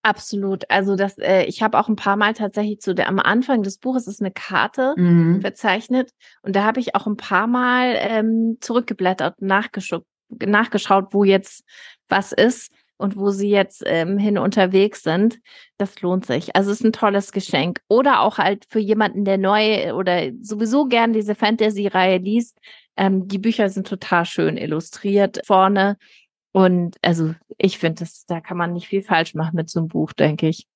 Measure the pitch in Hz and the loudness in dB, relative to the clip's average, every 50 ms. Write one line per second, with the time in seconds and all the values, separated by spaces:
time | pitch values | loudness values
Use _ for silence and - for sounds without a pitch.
0 | - 220 208 - - - 214 202 196 196 190 - - _ - 196 190 202 196 185 | 0 0 -2 -2 -6 -8 -6 -4 -2 -4 -4 -6 -2 _ 2 2 2 2 0 0
1 | 196 196 - - - - 190 190 - - - - 220 214 220 - 214 - 214 190 | 0 -2 -2 -4 0 2 4 4 2 0 -2 -2 0 2 2 2 2 2 -2 0
2 | - 202 196 208 208 208 226 - 214 196 - 208 208 208 208 - - 196 185 185 | 0 0 2 2 2 0 0 -2 -6 -4 -4 -4 -4 -4 -6 -6 -4 -4 -2 -2
3 | - - 190 196 - - 208 233 254 - 269 226 202 196 196 _ - 254 262 254 | -2 0 0 0 0 2 2 0 0 0 0 0 0 -4 -8 _ -6 -4 -4 -4
4 | 240 - 208 - 214 185 - - - - 190 143 117 226 - - 254 269 302 185 | -4 -6 -8 -6 -8 -8 -8 -10 -12 -4 -2 -2 -2 -2 -2 -2 -2 -2 0 2
5 | 180 175 170 170 165 165 175 196 196 - - - - 214 185 220 226 - 247 254 | 4 4 6 6 6 4 2 0 0 -4 -8 -2 -2 0 0 0 -2 -2 -2 -2
6 | 262 - _ _ _ - _ _ - 202 190 196 202 220 233 262 233 - - 202 | -2 -4 _ _ _ -20 _ _ -10 -2 -2 0 0 0 0 -2 -4 -2 -4 -2
7 | - 214 208 - - - 196 180 214 233 240 247 247 247 247 247 254 254 240 - | -2 -2 -6 -6 -4 -2 0 0 2 2 0 0 2 2 2 2 2 0 0 -2
8 | - - 226 220 214 220 226 226 226 226 226 - - - 233 247 240 - 208 - | -2 -2 -2 0 0 0 0 0 0 0 -2 -6 -6 -2 -2 -2 -2 -2 -6 -2
9 | 185 185 185 - - 170 - _ 196 196 190 190 - - - 202 185 - 175 170 | 0 -2 0 0 -2 -4 -4 _ -2 0 0 0 0 -4 -10 -10 -8 -6 -8 -8
10 | - _ _ _ _ _ - - - 196 208 208 233 226 - 202 - - 196 196 | -8 _ _ _ _ _ -12 -6 -2 2 2 2 2 2 -2 -4 2 2 2 2
11 | 196 196 - 202 208 196 196 190 190 - - - _ _ - - - - - _ | 2 0 0 2 4 4 4 4 2 -4 -18 -18 _ _ -20 -20 -20 -20 -20 _
12 | _ _ - 196 208 - - - - 247 247 - - - _ _ _ _ _ _ | _ _ -2 -2 -2 -2 -2 0 0 0 0 -4 -12 -18 _ _ _ _ _ _
13 | 202 196 196 202 196 202 196 196 202 202 202 202 190 - - - - - - 165 | -4 -4 -4 -2 -2 -2 -2 -2 0 2 2 2 0 0 -6 -10 -4 -2 -2 -2
14 | 160 175 196 202 202 214 208 208 - 214 - 220 190 180 190 190 196 208 196 - | 0 -2 -2 0 0 0 0 0 0 0 2 2 2 4 4 2 2 2 0 -4
15 | - - 160 180 208 226 - - _ _ - - - _ _ _ 202 190 - - | -2 -2 0 2 2 0 0 -2 _ _ -20 -20 -20 _ _ _ -8 -8 -6 -6
16 | - 175 180 185 185 - 123 143 180 - - 185 196 196 202 226 - 220 226 - | -2 -2 -2 -2 -2 -2 -4 -4 -4 -2 -2 0 0 0 -2 2 0 0 0 2
17 | - 208 196 202 196 - - 196 185 - - 143 143 175 170 - _ _ 214 240 | 0 0 0 0 -2 -2 -6 -6 -4 -2 -2 -2 -2 -2 -4 -8 _ _ 2 4
18 | 269 285 269 - - 214 - - - 185 202 202 _ _ - 220 214 196 214 214 | 4 4 4 4 2 0 0 0 0 0 0 -2 _ _ -4 -2 0 0 2 2
19 | 214 202 - 190 202 196 196 196 190 190 208 214 214 214 214 196 - - 113 160 | 0 0 0 -2 0 0 0 2 2 2 2 2 2 2 2 0 -2 -4 -4 -2
20 | 190 185 180 175 160 135 117 - - 208 214 208 226 214 240 285 302 262 247 233 | -2 0 0 0 -2 -4 -8 -12 -10 -10 -6 -4 -2 0 0 0 2 2 2 2
21 | 233 233 226 220 208 208 208 - 220 208 226 226 220 214 208 196 202 196 - 185 | 2 2 0 0 -2 -2 -2 0 0 0 2 2 0 0 0 -2 -4 -2 0 2
22 | 185 190 190 180 185 196 214 240 233 - _ _ _ - - - _ _ _ - | 2 2 2 0 0 0 0 -2 -2 -2 _ _ _ -20 -20 -20 _ _ _ 0
23 | 190 196 196 190 185 196 196 190 202 226 220 - 214 196 196 196 190 - 202 185 | 2 2 2 0 -2 -2 -6 -2 -2 -2 0 2 0 0 0 -4 -6 -6 -8 -10
24 | - - 185 170 170 - - - 165 160 160 - - 151 156 160 165 - - - | -2 0 0 0 0 0 -2 -2 0 0 -2 -2 -4 -4 -4 -4 -6 -8 -16 -8
25 | - 202 196 202 202 196 - - - - 202 190 190 190 202 196 190 202 202 _ | -4 0 2 2 2 2 -2 -8 0 2 4 4 6 4 4 2 2 0 0 _
26 | _ _ _ _ _ _ _ _ _ _ _ 190 185 185 180 180 175 170 - _ | _ _ _ _ _ _ _ _ _ _ _ 4 4 6 4 2 0 -2 -6 _
27 | - - 170 165 160 160 165 - _ _ - _ - 190 - - - 165 165 - | 0 0 2 2 0 -2 -2 -6 _ _ -4 _ 0 0 0 0 -4 -4 -2 -4
28 | 170 160 - - - - 175 165 165 - 180 175 170 170 175 175 - - 196 196 | -10 -12 -12 -18 -10 -8 -8 -8 -8 -8 -4 -4 -4 -4 -4 -8 -6 -4 -4 -4
29 | 196 - 196 160 165 - - 156 160 160 165 170 165 165 - 170 165 160 - 165 | 0 2 0 0 0 -2 -4 -4 -4 -2 -2 -4 -4 -4 -4 -4 -4 -2 -2 -2
30 | 156 - - - - 156 151 - - 156 160 - - _ _ | -4 -4 0 0 2 2 2 2 0 -2 -2 -2 -10 _ _